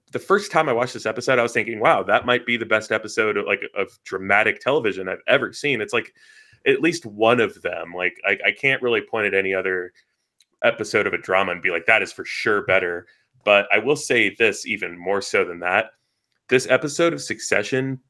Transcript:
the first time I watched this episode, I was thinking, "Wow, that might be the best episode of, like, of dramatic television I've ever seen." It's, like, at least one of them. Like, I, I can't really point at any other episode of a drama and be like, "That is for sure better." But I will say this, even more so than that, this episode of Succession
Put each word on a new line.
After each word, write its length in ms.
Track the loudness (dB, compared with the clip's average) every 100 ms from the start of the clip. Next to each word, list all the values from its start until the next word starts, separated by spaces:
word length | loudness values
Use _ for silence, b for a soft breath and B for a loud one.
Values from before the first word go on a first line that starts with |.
| _
the 80 | -10
first 320 | 0 0 2
time 180 | 0 2
I 40 |
watched 200 | 0 -2
this 140 | -4 -6
episode, 320 | -4 0 2
I 20 |
was 100 | 2
thinking, 280 | 0 -2 0
"Wow, 240 | 2 2
that 240 | 2 2 2
might 180 | 0 0
be 120 | -4
the 80 | 0
best 260 | 0 0
episode 460 | -4 -2 -2 0 0
of, 100 | 0
like, 140 | -2 -4 -6
of 220 | -6 -8
dramatic 560 | -10 -6 2 2 2 0
television 500 | -2 0 0 -2 -6
I've 140 | -6 0
ever 260 | 2 0
seen." 300 | -4 -4 -2
It's, 120 | -2
like, 200 | -4 -4 b b b b b 0
at 120 | 2
least 280 | 2 0 -8
one 320 | 0 4 4
of 200 | 2 -2
them. 300 | -8 -8 -8 -4
Like, 220 | -4 -2
I, 140 | -2 0 0
I 60 |
can't 320 | 0 0 0
really 180 | 0 0
point 240 | -2 -2 0
at 80 |
any 180 | 0 0 -2
other 380 | -2 -4 -6 -14 _ _ _ _ _ _
episode 440 | -2 -2 -2 0 0
of 60 |
a 40 | -2
drama 360 | 0 0 0
and 80 | -2
be 100 | -4
like, 160 | -2 2
"That 160 | 2
is 100 | 2
for 100 | -8
sure 380 | -12 -4 0 0 2
better." 400 | 2 2 -4 -10 _ _ _
But 240 | 4 4 4
I 80 | 0
will 160 | 2 -2
say 400 | 0 2 2 2
this, 320 | 2 0 -6
even 280 | -8 -8 -8
more 280 | -4 -4
so 200 | 0 0
than 160 | -2 -4
that, 320 | 0 0 0 _ _ _ _ _ 0
this 200 | 0 2
episode 440 | 0 0 0 0
of 100 | 0
Succession 760 | -6 -10 -2 -2 0 -2 -2 -6 _